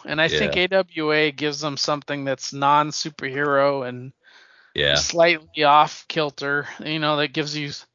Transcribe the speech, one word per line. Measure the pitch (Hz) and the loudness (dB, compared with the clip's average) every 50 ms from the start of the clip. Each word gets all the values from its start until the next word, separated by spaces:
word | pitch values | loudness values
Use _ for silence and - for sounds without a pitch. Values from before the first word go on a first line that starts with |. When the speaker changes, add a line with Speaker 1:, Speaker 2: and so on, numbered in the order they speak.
| - | -10
Speaker 1:
And | - 151 156 | -4 -2 0
I | 160 | 0
think | 160 156 151 - 143 143 | 2 2 0 0 0 0
Speaker 2:
Yeah. | 180 180 | 0 0
Speaker 1:
A | |
W | 180 190 190 185 175 165 160 156 151 151 | 2 2 0 0 -2 -4 -4 -2 0 2
A | 156 156 151 | 2 2 0
gives | 139 131 151 151 143 143 | 0 -2 -4 -4 -4 -4
them | 156 151 139 | -6 -6 -4
something | - - 160 147 143 - - 143 143 139 | -4 -2 -2 -2 -4 -4 -6 -6 -4 -4
that's | 135 131 - - - | -4 -4 -4 -6 -8
non-superhero | 143 139 139 143 147 147 151 151 147 - - 160 151 - 135 135 131 143 147 147 139 139 139 143 139 139 123 | -4 0 2 4 4 4 4 0 -2 -6 -8 -8 -8 -8 -8 -6 -4 -2 0 2 2 4 4 2 2 -2 -4
and | 123 123 123 127 135 - _ _ _ - - - _ _ _ _ _ - | -6 -8 -10 -12 -16 -18 _ _ _ -20 -20 -20 _ _ _ _ _ -4
Speaker 2:
Yeah. | - 71 71 71 | 0 2 2 2
Speaker 1:
slightly | 76 - - 160 170 165 175 165 156 160 - - 156 151 | 2 0 0 2 4 4 4 4 0 -4 -8 -2 2 4
off | 143 143 151 156 156 - - - - | 6 6 6 6 4 0 -10 -14 -6
kilter, | - 160 151 143 - - 143 143 143 143 139 - - - - | -4 -2 -2 -2 -4 -6 -4 -4 -2 -4 -4 -6 -10 -10 -8
you | 156 156 160 | -6 -4 -2
know, | 151 151 151 | 0 0 2
that | 143 151 147 | 0 0 -2
gives | 131 160 143 147 147 | -2 -4 -4 -4 -4
you | 151 147 143 | -6 -6 -8
s-, | - - - _ | -10 -12 -16 _